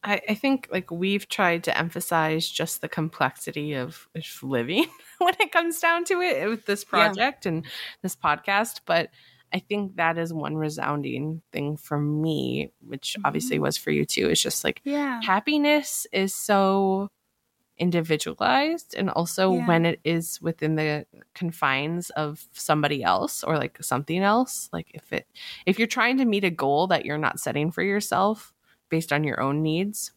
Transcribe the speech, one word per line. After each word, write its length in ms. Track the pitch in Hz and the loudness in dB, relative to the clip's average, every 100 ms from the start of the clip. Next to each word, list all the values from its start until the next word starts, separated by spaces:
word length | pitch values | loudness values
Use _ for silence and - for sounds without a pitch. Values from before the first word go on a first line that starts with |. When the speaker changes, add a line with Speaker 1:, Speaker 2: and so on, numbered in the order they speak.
| 208 | 0
Speaker 1:
I, 140 | 202 - | -2 0
I 60 | 214 | 0
think, 320 | 269 269 - | 2 2 0
like, 220 | 185 185 | -4 -4
we've 380 | 170 190 202 - | -2 2 0 -2
tried 340 | - 185 170 | 0 2 2
to 140 | - - | 0 0
emphasize 720 | 165 170 - 170 156 160 160 | -2 -4 0 2 2 0 -2
just 320 | - 160 - | -4 -4 -4
the 80 | 151 | -6
complexity 800 | - 160 - 131 - - 143 147 | -4 -4 0 -2 -2 -10 -6 -6
of, 360 | 139 127 - - | -4 -6 -10 -16
of 300 | 165 156 - | -14 -12 -12
living 420 | 131 131 120 185 359 - | -2 -2 0 0 0 -2
<laughs> 140 | - - | -20 0
when 140 | 359 370 | 0 2
it 140 | 392 | 2
comes 260 | 330 339 320 | 2 0 0
down 240 | 339 339 349 | 2 2 0
to 140 | 359 | 0
it 260 | 359 233 185 | 2 0 0
with 160 | 226 - | -4 -2
this 180 | 202 | -4
Speaker 2:
Yeah. 60 | - | 0
Speaker 1:
project 560 | 180 170 196 247 262 196 | 4 4 4 0 0 -4
and 200 | 160 - - - - | -4 -6 -12 -12 -8
this 120 | 185 | -8
podcast. 680 | - 165 147 - 202 226 - - | -2 0 0 2 0 0 -6 0
But 260 | 170 - _ - _ _ | 0 0 _ -20 _ _
I 60 | 185 | -6
think 360 | - 208 196 190 | -2 -4 -4 0
that 220 | 165 165 | 0 2
is 160 | 165 | -2
one 220 | 160 147 156 | -2 -4 -2
resounding 840 | 151 151 - 147 139 127 151 160 _ | -2 -2 -2 -2 -2 -4 -4 -6 _
thing 240 | - 143 151 | -6 -4 -6
for 200 | - 147 | -4 -2
me, 760 | 147 151 160 151 127 131 147 _ - | 0 0 0 0 -2 -2 -6 _ -14
which 300 | 135 - - | -10 -8 -4
obviously 320 | 196 151 254 151 | -2 -2 -2 0
Speaker 2:
Mm-hmm. 80 | |
Speaker 1:
was 140 | 139 - | 0 -2
for 140 | - | -2
you 120 | 147 | 0
too. 240 | 147 - - | 0 0 2
It's 140 | 160 | 2
just, 240 | - - - | 0 -2 -2
like, 160 | - | -4
Speaker 2:
Yeah. 380 | - 285 285 240 | -4 -2 -2 -4
Speaker 1:
happiness 840 | 220 190 220 302 294 302 285 - - | 0 0 2 2 4 4 2 -8 -4
is 240 | - 190 - | 0 0 -2
so 720 | - 202 196 196 196 190 202 _ _ _ _ _ _ _ | 0 4 4 4 2 0 -4 _ _ _ _ _ _ _
individualized, 1160 | 180 175 165 151 - 160 - 262 294 330 - - | 0 2 2 0 -2 0 2 4 2 -2 -6 -4
and 140 | 196 | -2
also 440 | - 170 - 190 | 0 -2 2 2
Speaker 2:
Yeah. 140 | 180 170 | 4 4
Speaker 1:
when 180 | 165 170 | 4 4
it 140 | - | 0
is 380 | 156 165 165 - | 0 -2 -2 -6
within 340 | 165 165 156 156 | -6 -2 0 0
the 300 | 156 151 - - - | 0 -2 -6 -18 -20
confines 760 | - 175 160 143 135 147 170 170 | -8 -6 -2 0 0 0 -4 -6
of 360 | - 151 151 - | -4 -4 -6 -14
somebody 500 | - - 151 147 147 | -12 2 2 4 2
else 400 | 87 95 - - | 2 2 0 -4
or, 140 | - 156 | -2 0
like, 260 | - - | -2 -6
something 360 | - 127 147 170 | -2 -2 0 0
else, 480 | 196 220 254 - - | 4 4 2 -4 -8
like, 200 | 170 165 | -10 -10
if 180 | 165 - | -14 -8
it, 140 | - - - - - - | -8 -8 -18 -18 -6 0
if 140 | 196 | 2
you're 80 | 226 | 2
trying 300 | 254 233 262 | 2 2 4
to 80 | 254 | 2
meet 180 | 202 | 4
a 60 | 196 | 2
goal 380 | 160 139 143 185 | 0 2 2 4
that 180 | 165 - | 2 0
you're 120 | 151 | 0
not 220 | 147 - | 0 -2
setting 320 | - 147 151 | -4 -2 -2
for 100 | 175 | 0
yourself 680 | 185 202 208 - 196 220 - _ _ _ _ | 0 0 0 2 2 0 -8 _ _ _ _
based 220 | 165 165 | -2 0
on 120 | 147 | 0
your 180 | 151 - | 0 0
own 200 | 135 147 | 0 0
needs 500 | 156 160 202 214 - | 0 0 -2 -4 -10